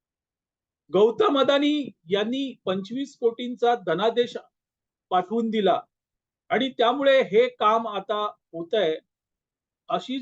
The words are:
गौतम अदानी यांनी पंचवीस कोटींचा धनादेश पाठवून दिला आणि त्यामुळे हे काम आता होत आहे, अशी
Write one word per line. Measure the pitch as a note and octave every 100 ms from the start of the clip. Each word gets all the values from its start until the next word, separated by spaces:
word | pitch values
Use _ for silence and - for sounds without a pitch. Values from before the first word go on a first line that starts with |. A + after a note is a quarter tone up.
| _ _ _ _ _ _ _ _ _
गौतम | F3 A3 A3+ F#4+ C#4
अदानी | C4 C#4 D4 D4 B3+ - D#3+
यांनी | G3 G#3+ C4 C4+ - G3
पंचवीस | G3 G3 B3+ C#4 -
कोटींचा | A#3 A3+ A#3+ A#3 A#3+ A#3
धनादेश | F3+ E3 A3 A3+ A#3+ E3+ - _ _ _ _ _ -
पाठवून | F3+ F3+ A3+ A3+
दिला | G#3+ F#3 - - _ _ _ _ _ -
आणि | G#3+ C4
त्यामुळे | B3+ A#3 C#4+ C#4 C4+
हे | F3+ G#3 B3
काम | - G#3+ A3+ A3+
आता | G3+ G3 G#3 G#3
होत | - _ E3 E3+
आहे, | A3 E3 D#3 _ _ _ _ _ _ _ _ -
अशी | F3+ - C4